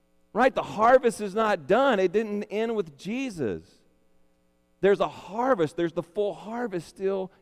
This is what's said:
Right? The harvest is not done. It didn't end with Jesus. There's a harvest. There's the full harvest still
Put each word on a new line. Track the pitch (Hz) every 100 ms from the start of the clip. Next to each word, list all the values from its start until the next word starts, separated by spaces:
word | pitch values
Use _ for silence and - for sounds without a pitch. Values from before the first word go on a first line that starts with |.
| _ _ _
Right? | 196 262
The | 180
harvest | 147 139 226 262 247 -
is | 208 202
not | 214 190 135
done. | 214 277 202
It | 185
didn't | 196 220 208
end | - 202 233
with | 220 165 139
Jesus. | 180 240 269 175 117 82 85 _ _ _ _ _ _ _ _ _ _ _
There's | 190 190
a | 165
harvest. | 135 - 208 262 220 151 -
There's | 170
the | 170
full | - 208 208
harvest | 156 190 233 240 180 -
still | - 190 196 185 -